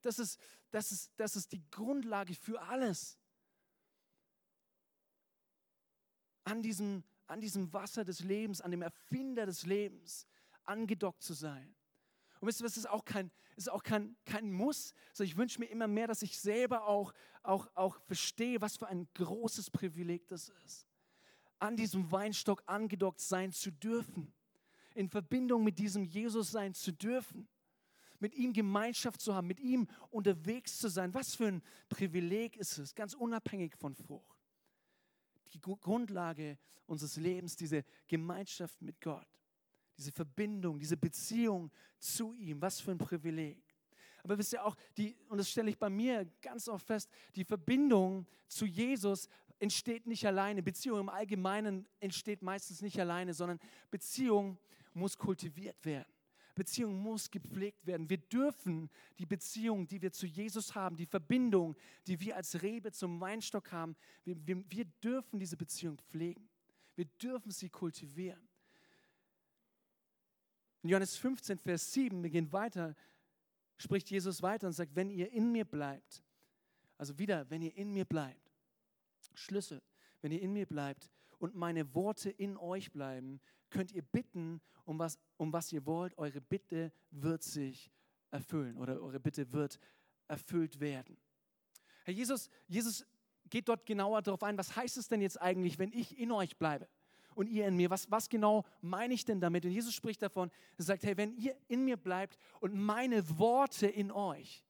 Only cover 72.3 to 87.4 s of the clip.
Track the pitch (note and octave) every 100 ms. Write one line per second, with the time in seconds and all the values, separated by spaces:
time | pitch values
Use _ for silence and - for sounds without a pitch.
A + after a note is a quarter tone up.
72.3 | E3 D#3+ F#3+ A3 F#3 E3 D3+ - _ _
73.3 | _ _ _ _ _ - G3 - G3 F#3
74.3 | F3 F3+ A3 F#3+ D#3 E3 C#3+ G3 G3 F3+
75.3 | A#3+ A#3 A#3 G#3+ D3 C#3+ C#3 _ - _
76.3 | _ _ _ _ _ _ _ C#3+ C#3+ G3+
77.3 | F3 B2+ D#3+ E3 F#3 G3+ G3 F#3 D#3+ C#3
78.3 | - _ _ _ _ _ _ _ _ -
79.3 | - - G3 - D3 _ _ _ _ D3+
80.3 | D#3+ F#3+ G#3 F#3+ D3 C#3 C#3 - _ _
81.3 | - E3 F#3 E3+ E3 C#3+ C3+ G3 G#3+ G3
82.3 | - G3 G3 F3 F#3 F#3+ D3 C3+ C3 C3
83.3 | C3+ _ _ _ - F#3 F#3+ D3 A#3 -
84.3 | F3+ E3 E3 _ _ - D#3+ E3 - _
85.3 | _ D#3 E3 E3+ D#3 C3+ E3 F3+ - D3+
86.3 | C#3 C3 G3 _ E3 E3 _ _ D3 D3
87.3 | E3